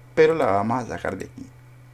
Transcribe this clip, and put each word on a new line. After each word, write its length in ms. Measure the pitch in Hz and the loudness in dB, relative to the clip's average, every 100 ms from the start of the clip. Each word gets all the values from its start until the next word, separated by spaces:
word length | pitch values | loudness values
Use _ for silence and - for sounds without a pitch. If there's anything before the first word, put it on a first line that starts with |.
| - | -4
pero 200 | - 156 | 2 4
la 120 | 160 127 | 4 2
vamos 360 | 98 107 127 | 2 0 -2
a 40 | 117 | -4
sacar 320 | 85 - 95 | -8 -6 -8
de 80 | - | -10
aquí. 200 | - - - - - - | -16 -20 -20 -20 -20 -20